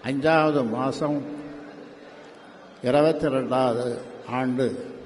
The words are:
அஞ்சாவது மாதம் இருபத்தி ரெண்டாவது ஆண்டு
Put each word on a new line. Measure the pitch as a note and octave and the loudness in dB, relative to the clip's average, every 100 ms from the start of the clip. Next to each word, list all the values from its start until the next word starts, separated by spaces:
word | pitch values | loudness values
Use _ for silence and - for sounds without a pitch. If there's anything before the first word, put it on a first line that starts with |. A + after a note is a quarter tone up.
அஞ்சாவது | B2 C#3 D3+ D#3+ D#3 D3 A#2+ | -4 0 4 4 4 2 0
மாதம் | A#2 C3+ B2+ D3+ D3 C3+ - - - - - - - - - - - - - - - | 0 -2 -2 -2 -2 -4 -10 -12 -14 -16 -18 -18 -20 -20 -20 -20 -20 -20 -20 -20 -6
இருபத்தி | B2 C#3+ D#3 D3+ E3 | 2 6 6 4 0
ரெண்டாவது | C3 A#2+ B2+ B2+ A#2 B2 A#2+ - - - | 0 0 2 2 2 -2 -4 -10 -14 -6
ஆண்டு | B2 C3 B2 B2+ F2+ - - | -2 0 2 0 0 -10 -14